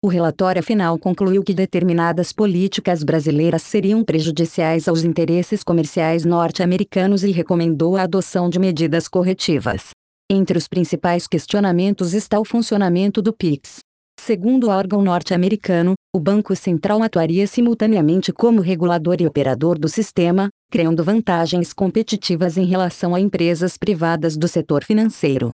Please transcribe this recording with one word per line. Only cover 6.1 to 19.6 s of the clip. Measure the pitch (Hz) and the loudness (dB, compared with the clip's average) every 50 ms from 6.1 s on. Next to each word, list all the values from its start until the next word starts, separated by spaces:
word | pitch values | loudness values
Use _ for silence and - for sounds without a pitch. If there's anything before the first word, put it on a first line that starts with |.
| 165 170 156 | 0 0 0
norte-americanos | 170 170 170 170 165 165 - 190 175 180 185 202 - - 196 185 190 202 196 175 | 0 2 2 0 0 -2 -2 0 0 0 0 -2 -2 -2 0 2 2 2 2 0
e | 202 196 | 0 0
recomendou | 165 160 - 185 170 165 165 165 143 160 165 185 | 0 0 0 0 0 2 0 0 2 2 0 2
a | 196 185 | 0 0
adoção | 185 165 190 175 - - 190 180 175 | 0 0 -2 -2 -2 -2 -2 0 0
de | 165 180 | 0 0
medidas | 190 190 175 147 165 160 147 165 165 - | 0 0 0 0 0 0 0 -2 -2 -2
corretivas. | - 185 180 180 185 185 - - 170 135 95 - - 92 - - - _ _ _ _ _ _ _ | -2 0 0 0 0 -2 -2 -2 0 0 0 -2 -4 -6 -8 -12 -18 _ _ _ _ _ _ _
Entre | 196 196 190 - 180 170 | 2 2 2 2 2 0
os | 160 - | -2 -2
principais | - 180 175 - - 156 - 180 170 175 - | -2 -2 -2 0 -2 -2 0 0 0 0 -2
questionamentos | - - 160 - - - 208 208 196 175 170 185 196 202 - 190 175 165 | -2 -4 -4 -4 -2 -2 0 2 2 2 2 2 0 0 0 -2 -2 -2
está | 214 214 - - 208 | -4 -2 0 0 0
o | 220 | 0
funcionamento | - - 233 226 - 233 208 202 185 175 175 190 208 202 - 196 | 0 -2 -2 0 0 0 0 2 2 2 2 0 0 0 0 -2
do | 214 220 | -2 -2
Pix. | _ - 175 147 143 _ - - - - _ _ _ _ _ _ - | _ -2 -2 -2 -2 _ -14 -18 -18 -20 _ _ _ _ _ _ -20
Segundo | - - 233 185 175 226 254 262 240 | -4 -4 -4 0 0 2 2 2 2
o | 226 | 2
órgão | 196 190 196 190 196 208 202 | 0 0 0 0 0 0 2
norte-americano, | 190 175 175 - - 190 175 175 190 214 202 - - 185 170 170 180 190 - _ _ _ | 2 2 0 -2 -2 0 0 2 0 0 -2 -2 0 0 2 2 2 0 -2 _ _ _
o | 190 | -2
Banco | 151 170 196 208 208 - 196 | 0 2 0 0 0 0 -4
Central | 180 - - 175 160 151 196 208 214 226 | -4 -2 -2 -2 -2 0 0 0 0 0
atuaria | 220 - 180 165 160 165 185 202 | 0 0 0 0 0 0 0 0
simultaneamente | 196 - - 240 240 233 220 214 214 220 202 156 147 165 190 - - 180 | 0 0 0 2 2 2 0 2 2 2 4 4 2 2 2 0 -2 -4
como | _ - 240 233 220 190 | _ 2 4 4 4 2
regulador | 165 190 165 170 175 175 170 156 170 180 165 | 2 0 0 0 0 0 0 0 0 0 2
e | 175 | 0
operador | 156 - 147 139 131 131 123 | 0 2 0 0 0 0 0